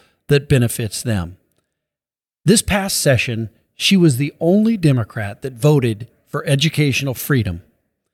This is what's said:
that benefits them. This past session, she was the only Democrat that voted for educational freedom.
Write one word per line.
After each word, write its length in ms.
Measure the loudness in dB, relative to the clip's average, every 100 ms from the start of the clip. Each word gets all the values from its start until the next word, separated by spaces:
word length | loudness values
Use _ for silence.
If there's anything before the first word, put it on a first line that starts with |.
| _ _ 0
that 220 | 0 2
benefits 540 | 2 2 -2 -8 -6
them. 360 | -4 -4 -4 -10 _ _ _ _ _ _ _ _ _ _
This 180 | 2 2
past 360 | 2 -2 -2 -2
session, 500 | 0 0 0 -6 -8 _ _
she 220 | -6 2 4
was 200 | 4 2
the 180 | -2 -2
only 360 | 2 2 2 2
Democrat 680 | 2 2 -2 -8 -10 -10
that 100 | -12
voted 540 | -2 2 2 2 -4 -10 _ _
for 180 | -8 -2
educational 680 | 0 0 0 0 0 -4
freedom. 480 | -6 -2 -2 -2 -6 -14 _ _ _ _